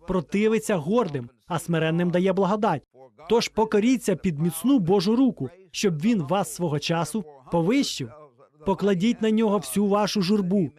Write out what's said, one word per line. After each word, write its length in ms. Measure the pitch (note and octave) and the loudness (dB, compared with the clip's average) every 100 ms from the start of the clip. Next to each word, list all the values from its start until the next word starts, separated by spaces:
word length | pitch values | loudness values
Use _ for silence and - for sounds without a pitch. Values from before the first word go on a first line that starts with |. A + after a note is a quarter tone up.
| - | -4
противиться 680 | F3+ - G3+ A3 A3 A3 F#3 | -4 -2 0 2 0 0 -2
гордим, 540 | D3 A#3 F#3+ C#3 A#2+ _ _ | 0 0 0 -4 -10 _ _
а 120 | E3 | -6
смиренним 520 | - E3 D#3+ E3 F3 | -2 0 0 0 0
дає 220 | F3 F#3+ | 2 2
благодать. 500 | F#3 F#3 G#3+ G#3+ D3 _ B2+ C3 _ E3 | 2 0 0 0 -2 _ _ -20 _ 0
Тож 180 | A3+ - | 0 0
покоріться 680 | - A3 G#3 A3+ B3+ - E3+ | -2 0 2 2 2 0 -2
під 240 | F#3+ C#3+ | -2 0
міцну 400 | E3+ - A#3+ C#4 | -2 0 2 2
Божу 360 | E3 G3+ F#3 A#3 | 4 2 2 2
руку, 340 | C4 - C3 - F#3+ | 2 0 -10 -10 -14
щоб 300 | - G3+ D3+ | -2 -2 0
він 200 | G#3 A3 | 0 0
вас 340 | C3+ G3 F3 - | 0 -2 -2 -4
свого 240 | F3 D3 | -2 -2
часу 460 | - E3 D#3 A3 F3 C#3 B2+ | -2 -2 -2 -6 -8 -18 -4
повищив. 600 | E3+ E3 C#4 - - A2+ D3+ D3+ _ - _ E3+ | 0 2 0 0 -6 -10 -14 -20 _ -20 _ -4
Покладіть 560 | F#3 G3 F#3 A3+ A#3 | 0 2 2 2 0
на 100 | A3 | 0
нього 260 | A3 A3 G3+ | 2 2 0
всю 300 | - G3+ G#3 | -2 -2 0
вашу 340 | G3+ G3+ G#3+ | 2 0 -2
журбу, 500 | F3 G#3+ F3+ G3+ D3 | 0 0 0 0 -2